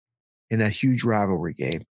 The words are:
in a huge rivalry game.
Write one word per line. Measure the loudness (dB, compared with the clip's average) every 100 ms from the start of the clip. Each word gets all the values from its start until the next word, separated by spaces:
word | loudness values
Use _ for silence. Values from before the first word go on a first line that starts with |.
| _ _ _ _ -4
in | 0
a | 0
huge | 2 0 2
rivalry | 2 2 2 0 -2
game. | -4 -4 -4 -8